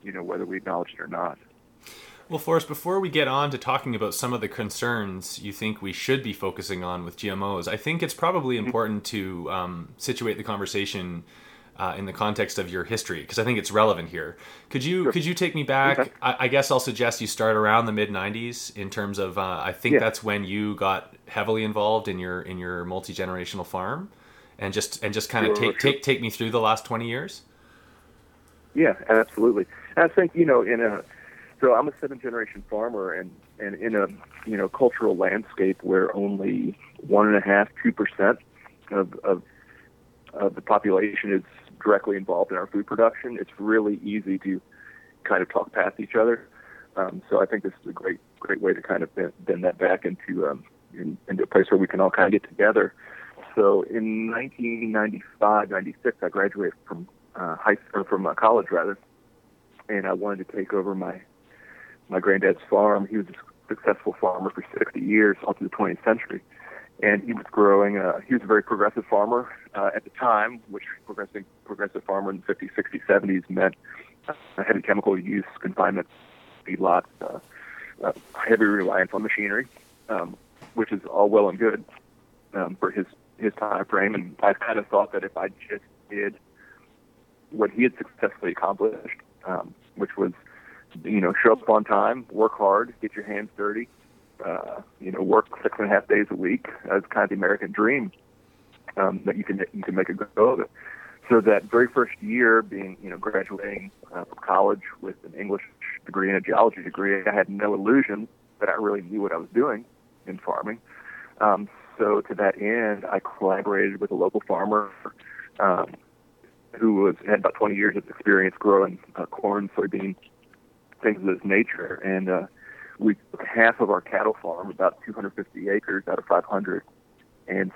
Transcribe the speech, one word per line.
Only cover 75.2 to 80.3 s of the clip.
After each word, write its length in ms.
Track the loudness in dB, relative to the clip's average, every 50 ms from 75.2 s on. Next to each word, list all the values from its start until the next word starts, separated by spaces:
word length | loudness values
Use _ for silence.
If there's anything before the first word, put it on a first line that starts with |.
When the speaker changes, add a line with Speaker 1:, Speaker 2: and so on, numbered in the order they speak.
| -2 -4 -4 -4 -4 -6 -10 -10
Speaker 1:
confinement, 480 | -8 -6 0 0 2 2 2 -2 -4 -8 -12 -20 -20 -20 -20 -20 -20 -20 -20 -20 _
feedlots, 380 | -10 -4 0 2 4 4 2 2 -2 _ _
uh, 160 | -12 -12 -12 -12 -14 _ -20 -20 -20 -18 -18 -16 -18 -18 -12 -6 -6
uh, 100 | -6 -6 -6 -12 -16 -10
heavy 320 | -6 2 4 4 6 6
reliance 460 | 4 4 2 2 2 2 0 0 0 -2
on 80 | -4
machinery, 460 | -4 -4 -4 -4 -4 -2 -4 -4 -6 -6 _ -20 -20 _ _ _ _ -6
um, 260 | -4 -4 -4 -6